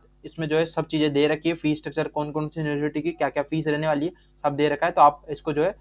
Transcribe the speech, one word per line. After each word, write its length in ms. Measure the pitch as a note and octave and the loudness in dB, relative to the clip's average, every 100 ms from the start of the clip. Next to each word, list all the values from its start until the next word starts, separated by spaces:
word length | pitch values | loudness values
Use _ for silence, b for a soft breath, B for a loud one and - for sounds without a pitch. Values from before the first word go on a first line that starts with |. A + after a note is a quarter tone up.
| - _ | -6 _
इसमें 240 | D3+ - D#3 | -16 -8 -2
जो 80 | D#3 | 0
है 100 | E3 | 0
सब 200 | E3 D#3 | -2 -2
चीज़ें 260 | D#3 D3+ | 0 2
दे 140 | C#3+ D3 | 4 2
रखी 220 | D#3 E3 | 2 0
है, 60 | |
फीस 240 | E3 D3+ D3+ | 0 0 -2
स्ट्रक्चर 300 | D3+ D3 D3+ | -4 -4 -4
कौन-कौन 400 | D3+ D3+ D3+ D3+ | -4 -4 -4 -6
सी 120 | D#3+ | -4
university 420 | D3+ C#3+ D3+ D3+ | -4 -2 -2 -2
की 100 | D#3 | -4
क्या-क्या 300 | E3 C#3 D3 | -2 -2 -2
फीस 260 | C#3 D#3 D#3 | -4 -2 -2
रहने 180 | D3 D#3 | -2 0
वाली 200 | D3 D#3+ | 0 -2
है, 60 | b b - | b b -6
सब 140 | D3 C#3 | -4 0
दे 120 | D3 | 0
रखा 180 | C#3+ E3+ | 0 -2
है, 60 | |
तो 80 | F3+ | 6
आप 260 | D3 D3 - | 6 6 -8
इसको 240 | D3 - | -8 -4
जो 120 | D3 | 0
है 80 | E3+ G#3+ | -2 -2